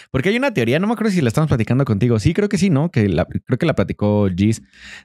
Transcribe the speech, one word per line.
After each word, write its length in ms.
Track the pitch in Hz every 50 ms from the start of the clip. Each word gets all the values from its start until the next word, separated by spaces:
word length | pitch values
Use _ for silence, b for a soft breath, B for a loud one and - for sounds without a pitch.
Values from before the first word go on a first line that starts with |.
| B B
Porque 180 | - 131 120 190
hay 80 | 214
una 160 | 240 262 285 220
teoría, 260 | 190 117 113 123 160
no 80 | 190
me 60 | 214 240
acuerdo 180 | 214 214 220
si 120 | 190 180 143
la 60 | 117
estamos 200 | 107 - 160 147
platicando 380 | 143 120 107 - 123 131 139
contigo. 320 | - 113 98 107 123 117 110
Sí, 160 | 101 151 170
creo 160 | 208 202 208
que 80 | 214 175
sí, 100 | 170 202
¿no? 220 | 139 131 151 175
Que 180 | - - 107 101
la... 160 | 87 76 90
creo 340 | - - - - - 131 -
que 60 | -
la 80 | 165 -
platicó 540 | - 98 80 - - 104 104 104 104 104 98 92
Gis, 280 | 87 98 107 113 - B B B B B B B B B